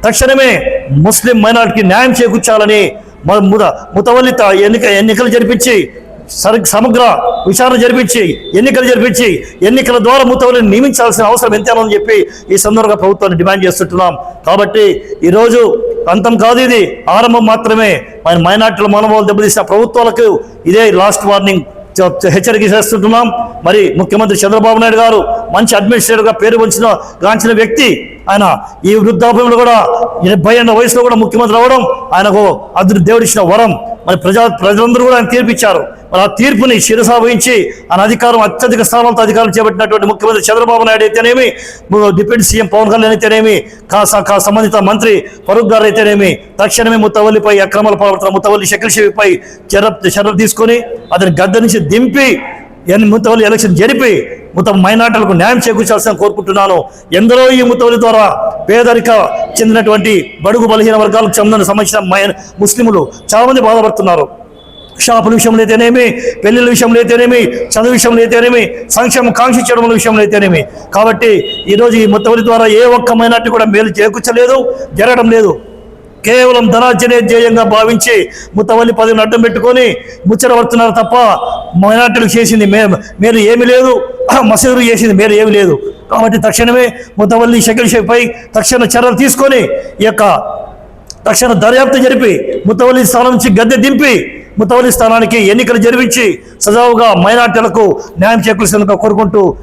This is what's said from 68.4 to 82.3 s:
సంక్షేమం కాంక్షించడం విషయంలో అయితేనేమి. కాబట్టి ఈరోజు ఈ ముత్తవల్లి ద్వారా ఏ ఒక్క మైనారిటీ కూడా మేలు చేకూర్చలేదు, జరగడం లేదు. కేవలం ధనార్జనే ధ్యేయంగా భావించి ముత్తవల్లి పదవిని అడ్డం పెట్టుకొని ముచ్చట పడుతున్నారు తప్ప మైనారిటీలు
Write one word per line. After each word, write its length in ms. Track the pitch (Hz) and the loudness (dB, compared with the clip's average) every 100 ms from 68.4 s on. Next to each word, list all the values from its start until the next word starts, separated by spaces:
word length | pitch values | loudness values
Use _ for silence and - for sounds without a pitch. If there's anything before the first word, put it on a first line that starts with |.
| 240 240 208 - - - | 2 0 -2 -8 -8 -2
సంక్షేమం 340 | 240 262 240 190 | -2 0 -2 0
కాంక్షించడం 520 | 247 247 - 233 233 226 | 0 0 0 0 0 0
విషయంలో 220 | 226 220 208 | 0 0 0
అయితేనేమి. 360 | 208 202 170 135 - - 190 | 0 0 -2 -4 -12 -6 -2
కాబట్టి 360 | 220 208 226 196 - - - | 0 0 0 0 -2 -10 -4
ఈరోజు 220 | 202 240 226 | 0 2 2
ఈ 20 | 214 | 2
ముత్తవల్లి 300 | 208 214 233 220 | 2 0 0 0
ద్వారా 160 | 226 226 214 | 2 2 4
ఏ 40 | 240 240 | 4 2
ఒక్క 140 | 240 226 | 0 0
మైనారిటీ 280 | 233 233 233 226 | 0 0 -2 -2
కూడా 100 | 220 | 0
మేలు 180 | 202 220 180 | 0 -2 0
చేకూర్చలేదు, 580 | 214 220 247 233 247 269 240 - - 156 | -2 -2 -4 0 2 2 -2 -6 -10 -4
జరగడం 300 | 226 247 226 226 | 0 2 2 2
లేదు. 180 | 208 151 - - - - - - 208 | 2 -2 -10 -20 -20 -20 -20 -12 -2
కేవలం 380 | 247 254 247 233 | 2 2 2 2
ధనార్జనే 440 | 226 247 226 240 240 208 | 2 2 0 0 0 2
ధ్యేయంగా 340 | 226 233 226 220 | 2 2 2 2
భావించి 400 | 214 220 233 - 220 160 - - 190 | 2 2 0 0 -2 -2 -8 -10 -6
ముత్తవల్లి 360 | 196 226 233 226 | -2 0 0 0
పదవిని 220 | 220 220 | 0 0
అడ్డం 180 | 214 233 226 | 0 0 0
పెట్టుకొని 380 | 226 226 247 247 170 - - 180 | 0 0 2 0 -2 -10 -6 -2
ముచ్చట 220 | 220 254 240 | 0 2 0
పడుతున్నారు 340 | 233 233 233 214 | 0 0 0 0
తప్ప 160 | 226 240 233 175 - - - 170 | 0 2 2 0 -4 -10 -6 0
మైనారిటీలు 460 | 196 226 240 240 220 | 2 2 2 0 0